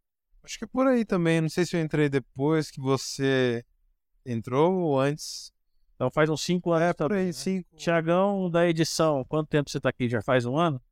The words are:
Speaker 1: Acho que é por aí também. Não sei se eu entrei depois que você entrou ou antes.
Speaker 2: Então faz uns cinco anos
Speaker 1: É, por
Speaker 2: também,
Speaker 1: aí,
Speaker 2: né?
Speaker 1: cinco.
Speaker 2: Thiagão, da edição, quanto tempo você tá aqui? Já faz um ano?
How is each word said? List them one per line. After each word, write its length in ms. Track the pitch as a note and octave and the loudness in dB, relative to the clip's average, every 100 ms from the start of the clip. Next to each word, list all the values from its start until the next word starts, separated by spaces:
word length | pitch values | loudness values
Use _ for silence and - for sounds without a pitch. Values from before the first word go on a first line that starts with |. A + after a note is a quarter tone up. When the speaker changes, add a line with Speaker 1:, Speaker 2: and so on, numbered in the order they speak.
| _ _ _ _ | _ _ _ _
Speaker 1:
Acho 160 | - - | -18 -14
que 60 | |
é 40 | A3 | -6
por 180 | B3+ C4 | 0 2
aí 180 | B3 | 2
também. 360 | G#3+ F#3 E3 E3 | 2 0 2 2
Não 80 | D#3+ | 0
sei 160 | - | 0
se 120 | E3+ F3 | -2 0
eu 40 | |
entrei 280 | D#3 D3+ D3 | -2 2 2
depois 640 | C3+ - - C#3+ D#3+ D3+ | 0 -4 -4 0 0 -2
que 100 | - | -6
você 840 | C3 C3+ - - C3+ C3 B2+ A#2 - _ _ _ _ _ | -2 -2 -2 -4 0 2 2 -2 -8 _ _ _ _ _
entrou 500 | C3 A#2 G#2+ B2+ E3 F#3 | -8 -8 -4 0 2 2
ou 200 | E3 C3+ | 0 0
antes. 520 | C#3 D3+ - - - _ _ _ _ | 0 -2 -8 -14 -16 _ _ _ _
Speaker 2:
Então 160 | - B2+ | -6 -4
faz 180 | - D#3 | 2 0
uns 140 | D3+ | 0
cinco 300 | - F3 F3 | -2 -2 0
anos 160 | E3 F3 | 0 2
Speaker 1:
É, 40 | |
por 160 | E3+ D3+ | 0 -2
Speaker 2:
também, 100 | G3+ | 0
Speaker 1:
aí, 60 | F#3 | -2
Speaker 2:
né? 60 | |
Speaker 1:
cinco. 360 | - F#3 F#3+ - - | -4 -4 -4 -6 -8
Speaker 2:
Thiagão, 720 | - E3+ D#3+ F3 G3+ G3 F#3 | -2 0 2 2 2 0 0
da 180 | E3+ F3 | 2 2
edição, 560 | D#3+ D#3+ - D#3+ C#3+ B2 | 2 0 2 2 2 -2
quanto 200 | D3+ D3+ | -4 0
tempo 220 | D3+ C#3+ | -2 -2
você 100 | C#3+ | -2
tá 80 | C3 | -2
aqui? 200 | - A#2+ | -2 -2
Já 120 | A#2 | -2
faz 240 | A#2+ B2+ | 0 0
um 120 | A#2+ C#3+ | 2 0
ano? 260 | E3+ C3 _ | 0 -2 _